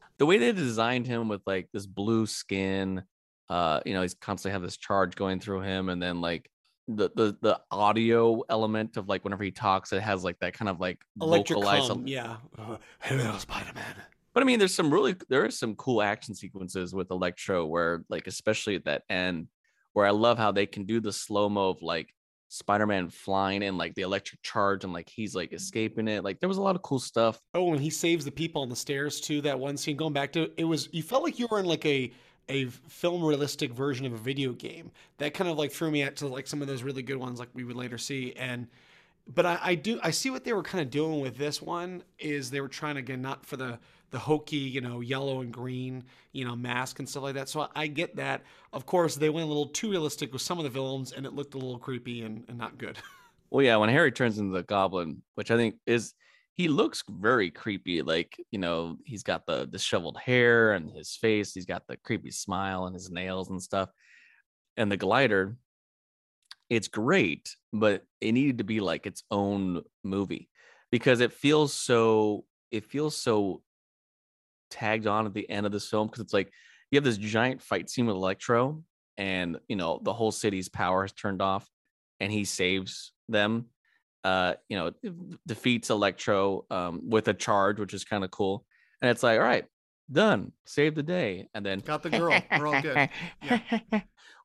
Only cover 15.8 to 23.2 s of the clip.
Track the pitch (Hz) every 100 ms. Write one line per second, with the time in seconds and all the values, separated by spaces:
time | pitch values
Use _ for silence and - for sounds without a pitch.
15.8 | - 113 101 107 - 95 95 98 90 95
16.8 | 87 95 92 92 90 - - 92 78 85
17.8 | 85 85 - 82 92 - - 107 - 92
18.8 | 76 69 - 92 90 85 - _ _ _
19.8 | _ 104 101 104 117 117 107 101 101 104
20.8 | 98 113 107 - - 101 104 104 95 90
21.8 | 82 82 - _ _ _ _ - - 104
22.8 | 107 98 85 -